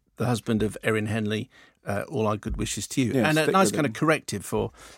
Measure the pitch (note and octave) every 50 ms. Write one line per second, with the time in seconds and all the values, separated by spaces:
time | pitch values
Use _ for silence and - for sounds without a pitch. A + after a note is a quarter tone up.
0 | _ _ _ - - B2 B2 G#2+ - - A2+ G#2+ A2 G#2 F2 - - A2+ A2 G#2+
1 | G#2 G#2+ G#2+ A2+ G#2+ G#2 G#2+ G#2 - - _ - - - _ _ - - G2+ G2+
2 | - - - G#2+ G#2+ G#2+ G#2+ G#2+ - A2 G2+ - G#2 - - A2 - - - C3+
3 | C3 G#2 - C3+ - D3+ D#3 D#3 D#3 D3+ - F#3+ F#3+ - - D#3+ D3 C3 G#2+ -
4 | D#3 D#3 D#3 C3+ - - - G2 - - A#2 G#2+ G#2+ A2 - - - - -